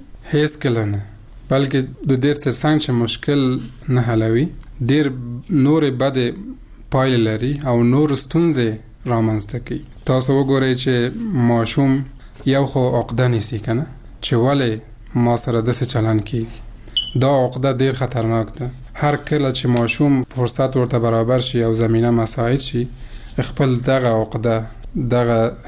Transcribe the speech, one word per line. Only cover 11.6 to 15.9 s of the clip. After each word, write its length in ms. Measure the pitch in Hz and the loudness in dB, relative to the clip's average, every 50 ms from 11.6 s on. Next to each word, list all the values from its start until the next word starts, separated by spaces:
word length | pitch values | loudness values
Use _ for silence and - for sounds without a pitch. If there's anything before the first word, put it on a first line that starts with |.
| 113 110 - - 139 135 135 139 135 - - - - - - - - 135 135 | 2 0 0 2 2 2 2 2 -2 -6 -10 -18 -20 -20 -20 -6 -2 0 2
یو 100 | 135 139 131 - | 2 2 0 0
خو 140 | 139 127 127 131 123 117 | 0 0 2 2 0 -2
عقده 260 | - 117 113 127 123 120 | -2 0 0 2 2 2
نیسي، 240 | 113 101 - 127 110 - | 2 0 -2 -4 -6 -4
که 60 | - 113 120 | -2 -2 -2
نه؟ 80 | 156 - - - - - - - - | -2 -6 -10 -16 -18 -20 -14 -10 -4
چې 100 | - - 117 117 | 0 2 2 2
ولې 280 | 131 143 139 131 117 110 107 - - - - - - - 127 120 | 2 2 2 2 0 -2 -4 -8 -14 -20 -20 -20 -6 0 2 2
ما 100 | 120 120 117 - | 4 2 2 0
سره 160 | 131 117 117 110 120 | 0 0 0 0 0
داسې 160 | 120 - 120 - | 0 0 0 -2